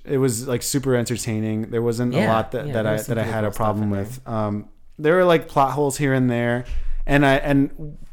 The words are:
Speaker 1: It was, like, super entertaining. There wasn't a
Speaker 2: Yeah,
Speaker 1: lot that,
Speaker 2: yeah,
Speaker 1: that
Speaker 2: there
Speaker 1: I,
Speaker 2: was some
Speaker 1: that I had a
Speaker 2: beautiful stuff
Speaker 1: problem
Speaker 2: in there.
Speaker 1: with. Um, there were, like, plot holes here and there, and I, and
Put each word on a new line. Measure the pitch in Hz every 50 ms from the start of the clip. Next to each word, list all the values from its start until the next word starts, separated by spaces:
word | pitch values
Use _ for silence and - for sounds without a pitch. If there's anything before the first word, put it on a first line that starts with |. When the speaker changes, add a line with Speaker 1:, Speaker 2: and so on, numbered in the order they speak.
| -
Speaker 1:
It | - 147
was, | 135 131 131 113 110 123
like, | 139 123 113
super | - - - 143 127 135 127
entertaining. | 120 117 - 123 107 - 120 110 107 110 110 107 107 110 -
There | 120 113
wasn't | 117 120 117 113 123 123 127
a |
Speaker 2:
Yeah, | 156 214 - 110
Speaker 1:
lot | 110 110 -
that, | - 120 107
Speaker 2:
yeah, | - -
Speaker 1:
that | 113 107
Speaker 2:
there | 107
Speaker 1:
I, | 107
Speaker 2:
was | 107 107
some | - 117
Speaker 1:
that | 110
I | 107
had | 110 110 110 107
a |
Speaker 2:
beautiful | 104 101
stuff | - 113
Speaker 1:
problem | 107 104 104 107
Speaker 2:
in | 104
there. | 101 98 98
Speaker 1:
with. | 113 127 127 -
Um, | - 117 110 107 104 104 104 104 - - - - - - -
there | 151 151 175
were, | 185 185
like, | 180 170 156 -
plot | - - 151 139 131
holes | 127 147 147 139 131
here | - 147 135 131
and | 131 127 123
there, | 120 120 120 120 120 123 127 - - - - - - - -
and | - 135 143 147
I, | 139 135
and | 143 143 147 143 139 139 151 - - 156 151 151 - - -